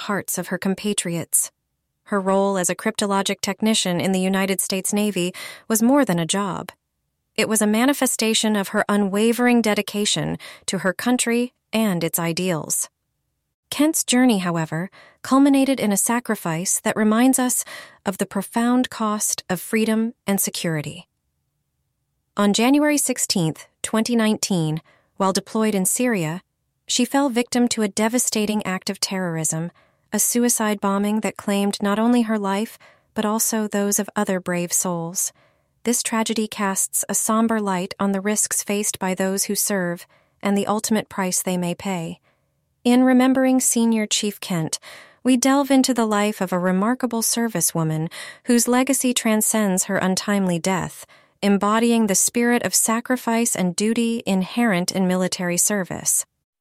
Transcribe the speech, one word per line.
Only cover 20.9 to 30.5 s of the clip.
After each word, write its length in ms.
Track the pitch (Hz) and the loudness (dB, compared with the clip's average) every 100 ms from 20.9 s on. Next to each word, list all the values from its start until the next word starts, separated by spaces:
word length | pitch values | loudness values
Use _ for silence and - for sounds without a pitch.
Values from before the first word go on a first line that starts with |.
| 175 - _ _ _ _ _ _ _ _ _ _ _ _ - | -12 -18 _ _ _ _ _ _ _ _ _ _ _ _ 0
On 160 | 208 | 2
January 460 | 208 240 285 302 294 | 4 4 4 4 2
sixteenth, 680 | - 254 - 196 160 - - _ | 0 -2 -2 0 0 -2 -12 _
twenty 320 | - 220 220 233 | -2 0 2 2
nineteen, 640 | 214 214 - 180 156 160 - _ _ - | 2 0 0 0 0 -2 -8 _ _ -2
while 140 | 190 | 0
deployed 440 | 190 - 220 220 196 | 0 -2 -2 0 0
in 100 | 185 | 0
Syria, 560 | - 247 208 156 175 - _ _ _ - | 0 0 0 -2 -6 -12 _ _ _ -4
she 180 | - 247 | -2 0
fell 240 | 277 285 | 2 2
victim 380 | 226 240 240 240 | 0 0 0 0
to 160 | - | 0
a 40 | 208 | -2
devastating 800 | 214 220 240 - 220 208 214 190 | 0 0 0 0 0 0 -2 -4
act 240 | 185 - | -6 -6
of 100 | 190 | -6
terrorism, 720 | - 190 180 160 160 160 170 - _ _ _ | -4 -4 -2 -2 -2 -4 -6 -10 _ _ _
a 60 | 208 | -2
suicide 640 | - 240 240 | 0 2 2